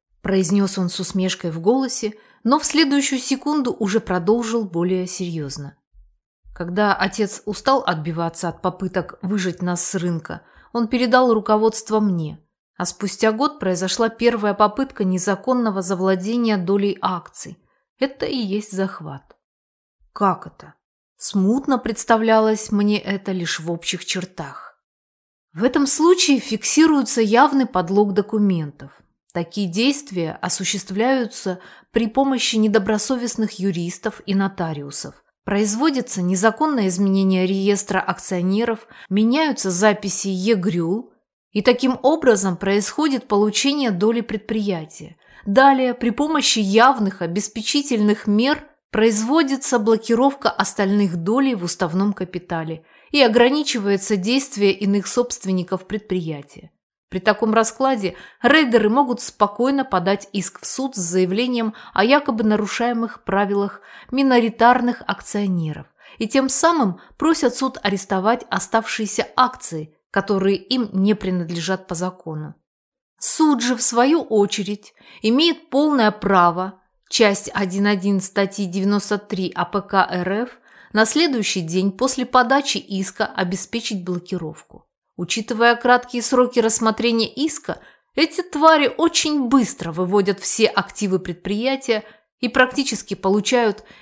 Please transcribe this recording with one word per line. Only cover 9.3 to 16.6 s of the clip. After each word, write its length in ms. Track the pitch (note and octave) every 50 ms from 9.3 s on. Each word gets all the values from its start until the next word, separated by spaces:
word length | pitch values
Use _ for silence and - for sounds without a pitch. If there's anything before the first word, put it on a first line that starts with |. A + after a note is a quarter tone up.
| G#3 G3+ F3+ F#3 E3+ -
нас 200 | F3 F3 F3 E3+ -
с 120 | - -
рынка, 460 | F#3 F3 F3 E3+ D#3+ D#3 - - - - _ _ - _ _ -
он 160 | A#3+ A#3 G#3+
передал 440 | - A#3 B3+ A#3 B3+ B3+ B3+ B3 A3+
руководство 680 | A3 G#3+ - G#3+ G#3+ A3 A3+ A3 - - - G#3+ G#3+
мне, 440 | G#3 G#3 F3+ E3+ D#3 D3+ - - _ _ _ _ _ _ _
а 100 | - F3+
спустя 460 | - - - G#3 F#3+ - - A3+ A3
год 280 | G#3+ A3 C#4+ D4+ D4 -
произошла 500 | F#3 F#3+ F#3 F3 F#3+ F#3 - - A3+ A3+
первая 440 | A3+ - A3+ A#3+ A#3+ G#3+ G3+ G#3 G3
попытка 520 | G3+ G#3+ G#3 G#3 - C4+ - - - G3+
незаконного 760 | F#3 F#3 F3+ F3+ G#3 G3 F#3+ - B3+ C4 B3 A#3 A3 F#3+ F#3+
завладения 760 | F#3 F#3 G3 F3 F#3 F#3+ F#3+ F3+ F3+ G#3 A#3 A#3+ A#3 A3 G#3+
долей 400 | F#3+